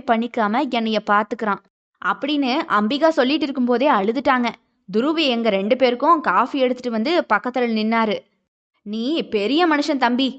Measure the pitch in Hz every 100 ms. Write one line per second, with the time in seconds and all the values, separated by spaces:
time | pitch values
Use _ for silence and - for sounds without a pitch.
0 | 254 226 240 240 208 240 277 240 220 208
1 | 214 208 220 233 214 196 _ _ _ _
2 | 185 202 277 294 254 285 320 208 214 285
3 | 320 311 247 294 294 277 247 240 294 240
4 | 196 254 294 254 240 - _ _ - 208
5 | 285 330 285 233 226 196 208 254 247 247
6 | 294 320 220 185 254 285 254 247 247 220
7 | 247 339 - 208 247 247 240 220 220 226
8 | 220 190 - _ _ _ _ _ 202 220
9 | 240 320 196 214 208 294 349 294 294 277
10 | 240 247 262